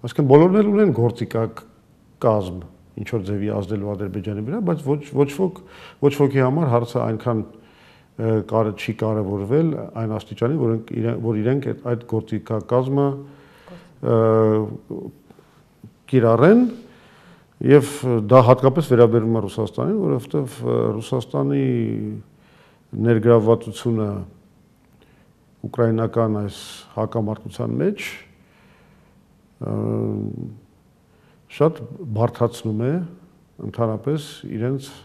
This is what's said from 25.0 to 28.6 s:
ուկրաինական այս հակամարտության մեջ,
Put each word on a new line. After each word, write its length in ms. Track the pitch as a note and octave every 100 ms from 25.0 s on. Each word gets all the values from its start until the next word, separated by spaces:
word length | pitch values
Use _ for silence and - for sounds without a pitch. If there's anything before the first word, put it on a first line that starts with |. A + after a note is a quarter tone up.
| _ _ _ _ _ _ A#2
ուկրաինական 720 | - A#2 A2+ A2+ A#2 A2+ G#2+
այս 140 | G#2 - - - -
հակամարտության 840 | - G#2+ A#2 G#2+ G#2+ - - A#2 A#2+
մեջ, 260 | F3 G#3 - - - _ _ _